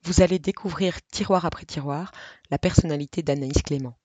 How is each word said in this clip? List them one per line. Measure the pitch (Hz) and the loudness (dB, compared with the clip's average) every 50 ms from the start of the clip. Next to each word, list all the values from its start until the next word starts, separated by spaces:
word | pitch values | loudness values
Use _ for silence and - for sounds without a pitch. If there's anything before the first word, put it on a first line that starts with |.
Vous | _ 175 175 - | _ 2 6 6
allez | 185 175 185 180 | 6 6 4 0
découvrir, | 143 190 - - - 190 160 - 190 180 - - _ | 0 -2 -4 -4 -6 -6 -2 0 -2 -2 -2 -4 _
tiroir | _ - - 208 - 190 180 165 | _ -6 -6 0 2 2 2 2
après | 165 - - - | -2 -6 -6 -12
tiroir, | - - 156 139 143 139 151 185 190 - - - - - _ _ _ | -8 -8 -6 -4 -4 -6 -6 -8 -10 -14 -18 -20 -20 -20 _ _ _
la | 143 139 | -4 0
personnalité | - 185 - - - 165 147 143 143 - - 175 | 0 4 4 4 4 4 -2 -4 -4 -4 -4 -4
d'Anaïs | 156 147 139 143 135 131 - - | 0 0 0 0 0 0 -2 -2
Clément. | - - 147 139 135 123 120 _ | 0 0 -4 -4 -4 -8 -12 _